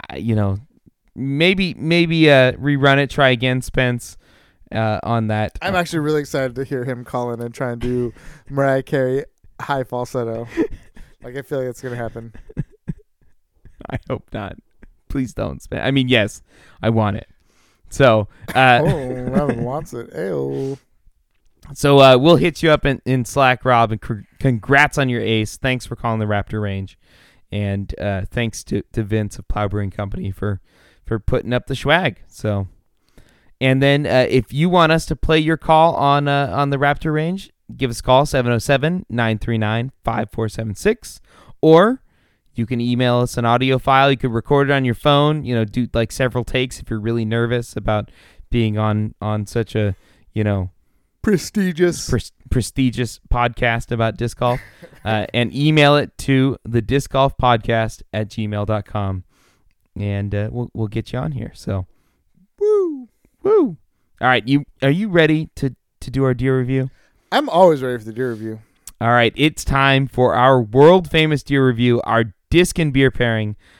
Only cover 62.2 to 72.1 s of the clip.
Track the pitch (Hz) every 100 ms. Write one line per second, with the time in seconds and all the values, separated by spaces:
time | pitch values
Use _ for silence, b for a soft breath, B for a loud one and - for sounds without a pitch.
62.2 | _ _ 185 _ 415 415 359 277 247 _
63.2 | _ _ 381 427 277 160 _ _ _ _
64.2 | - 127 107 143 147 _ 135 165 214 170
65.2 | 156 156 156 - 135 127 _ _ - 127
66.2 | 135 123 127 131 127 131 131 - _ _
67.2 | _ 240 285 170 185 147 127 123 110 110
68.2 | 127 110 110 110 - _ - - 113 120
69.2 | 117 - 151 - - 139 139 135 135 -
70.2 | 123 87 127 131 110 120 151 185 165 165
71.2 | 156 147 - 139 131 117 123 117 -